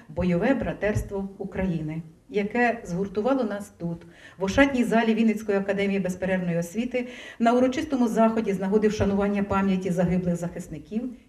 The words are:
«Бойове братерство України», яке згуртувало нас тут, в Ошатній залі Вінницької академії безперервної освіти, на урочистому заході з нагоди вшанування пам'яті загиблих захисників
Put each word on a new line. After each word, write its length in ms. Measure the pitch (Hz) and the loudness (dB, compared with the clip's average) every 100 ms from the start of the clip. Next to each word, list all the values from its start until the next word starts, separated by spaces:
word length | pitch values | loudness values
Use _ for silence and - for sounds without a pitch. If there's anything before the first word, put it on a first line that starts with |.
| - | -10
«Бойове 460 | 165 180 175 233 | -2 0 2 2
братерство 760 | 247 180 151 202 214 - 196 196 - | 0 -2 -2 -2 -2 -4 -6 -8 -8
України», 640 | 190 - 190 160 151 160 - - - | -8 -4 -2 -2 -4 -8 -10 -18 -6
яке 520 | 196 202 240 240 226 | -4 -2 0 0 0
згуртувало 600 | 175 175 196 214 240 269 | -4 -6 -4 -2 0 0
нас 280 | 214 202 202 - | -2 -6 -10 -10
тут, 280 | 170 170 - - - - | -8 -8 -14 -20 -18 -6
в 60 | |
Ошатній 400 | 190 226 277 254 | 0 4 4 4
залі 300 | 226 226 220 | 2 2 4
Вінницької 440 | 220 226 208 - 196 | 4 4 2 0 0
академії 420 | 196 196 196 196 | 0 0 0 0
безперервної 580 | 180 - 185 185 180 170 | -2 -2 -2 0 0 -2
освіти, 500 | 170 220 247 247 247 - - - | -2 -4 -4 -4 -6 -10 -12 0
на 140 | 233 | 4
урочистому 560 | 247 254 311 - 254 233 | 4 2 0 -2 0 2
заході 440 | 202 226 220 196 | 4 4 4 0
з 80 | 190 | 0
нагоди 280 | 190 214 214 | 2 2 2
вшанування 540 | - 196 202 202 202 | 2 2 2 2 0
пам'яті 480 | 196 196 196 185 185 | 0 2 2 2 0
загиблих 460 | 175 170 180 175 170 | 0 2 2 0 -2
захисників 760 | 170 170 - 151 - 214 254 - | -4 -8 -12 -12 -8 -6 -6 -10